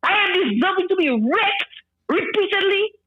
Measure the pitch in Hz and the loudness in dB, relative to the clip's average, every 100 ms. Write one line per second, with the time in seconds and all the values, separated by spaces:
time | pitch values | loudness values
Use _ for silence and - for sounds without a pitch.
0 | - 403 392 370 330 208 370 392 359 370 | 0 0 0 0 0 0 0 0 0 0
1 | 311 240 220 349 415 - - - _ _ | 2 2 0 0 0 -2 -8 -12 _ _
2 | _ 339 - - 403 403 381 392 427 _ | _ -4 -2 -2 0 2 2 0 -2 _